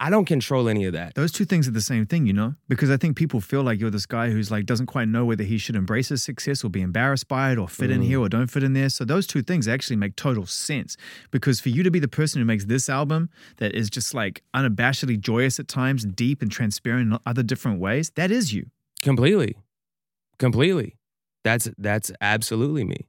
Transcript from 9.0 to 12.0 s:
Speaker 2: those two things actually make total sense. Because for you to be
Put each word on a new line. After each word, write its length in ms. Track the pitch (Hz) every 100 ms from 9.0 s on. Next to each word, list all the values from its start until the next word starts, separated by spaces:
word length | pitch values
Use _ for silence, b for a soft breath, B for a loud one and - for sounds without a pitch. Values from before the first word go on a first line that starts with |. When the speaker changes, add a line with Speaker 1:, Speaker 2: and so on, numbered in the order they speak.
Speaker 2:
those 240 | 117 170 -
two 120 | 151
things 260 | 117 180 113
actually 260 | 131 - 110
make 200 | 101 -
total 300 | 143 117 87
sense. 500 | - - 139 - - B B B
Because 300 | 135 143 120
for 80 | 131
you 160 | 120
to 60 | 185
be 80 | 170